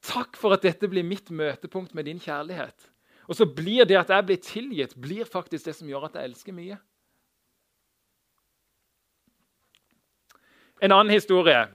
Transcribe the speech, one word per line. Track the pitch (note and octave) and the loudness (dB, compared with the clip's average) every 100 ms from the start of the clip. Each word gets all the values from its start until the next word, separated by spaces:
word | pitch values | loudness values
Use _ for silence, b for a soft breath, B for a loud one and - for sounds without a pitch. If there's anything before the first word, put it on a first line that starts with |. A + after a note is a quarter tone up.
| - | -6
Takk | B3 B3 - | -8 -8 -2
for | G#3+ | 2
at | F#3+ F#3 | 4 2
dette | E3 G3+ | 0 -4
blir | F#3 E3+ | -4 -4
mitt | G3 _ | -8 _
møtepunkt | D#3+ D3+ C3+ F3+ F#3+ F3+ D#3+ | -6 -6 -6 -12 -12 -12 -12
med | D3 | -12
din | E3+ | -12
kjærlighet.» | - D3 D3+ F3+ C3+ _ _ _ b b b | -10 -10 -10 -12 -12 _ _ _ b b b
Og | E3+ | 2
så | G3 | 2
blir | C3+ E3 A#3 G#3 | 2 -4 4 6
det | F#3+ | 6
at | F3 | 4
jeg | G3 G3 | 0 2
blir | F#3 | -4
tilgitt, | - G#3+ C4+ F#3+ C3 C3 | -4 -12 -8 -6 -8 -8
blir | C3+ G3 A3+ | -10 -10 -8
faktisk | F#3 F3 D#3+ D#3+ | -10 -8 -10 -10
det | D3+ | -14
som | D#3 | -12
gjør | C#3 D3+ | -12 -12
at | E3+ | -12
jeg | C3 | -12
elsker | A#2+ - F3+ | -14 -20 -18
mye. | F3 G3+ _ _ _ _ _ _ _ _ _ _ _ _ _ _ _ _ _ _ _ _ _ _ _ _ _ _ _ _ _ _ _ _ _ _ _ b b b b b | -16 -18 _ _ _ _ _ _ _ _ _ _ _ _ _ _ _ _ _ _ _ _ _ _ _ _ _ _ _ _ _ _ _ _ _ _ _ b b b b b
En | G3 | 4
annen | F#3+ G#3+ G#3 | 6 6 2
historie | - F#3 E3 B2+ G#2+ | 4 4 6 4 2